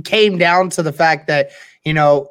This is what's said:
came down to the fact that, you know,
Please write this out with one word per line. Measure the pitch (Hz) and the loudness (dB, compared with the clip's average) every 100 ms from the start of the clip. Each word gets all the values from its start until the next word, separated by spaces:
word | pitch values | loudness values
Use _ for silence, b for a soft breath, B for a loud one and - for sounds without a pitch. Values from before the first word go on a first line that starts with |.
came | 151 220 214 180 | -4 0 2 2
down | 170 175 185 | 0 0 0
to | - | -2
the | 156 | -6
fact | 139 165 156 156 | 0 0 0 -2
that, | 147 139 B B B | -4 -4 B B B
you | 156 | -6
know, | 156 147 143 139 | 0 2 2 -2